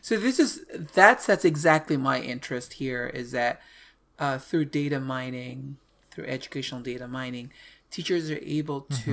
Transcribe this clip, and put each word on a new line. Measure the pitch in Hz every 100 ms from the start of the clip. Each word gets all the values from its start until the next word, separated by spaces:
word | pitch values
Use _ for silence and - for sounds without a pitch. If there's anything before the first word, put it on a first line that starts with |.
So | - 220
this | 240 254
is, | 262 - - - 156
that's, | - 202 254 -
that's | 190 175
exactly | 147 165 156 156 143
my | 135 127
interest | 127 123 - 123 -
here, | - 131 123 123
is | 127 120
that, | 127 120 - - - - _ _ -
uh, | 143 131
through | - 165 147
data | 147 143 139
mining, | 131 131 127 127 127 127 135 139 _ _ _
through | - 139
educational | 131 - 139 131 127
data | 123 123 123
mining, | 131 127 123 127 - - - _ -
teachers | 165 175 156
are | 151 - 151
able | 151 139
to | 139 131 143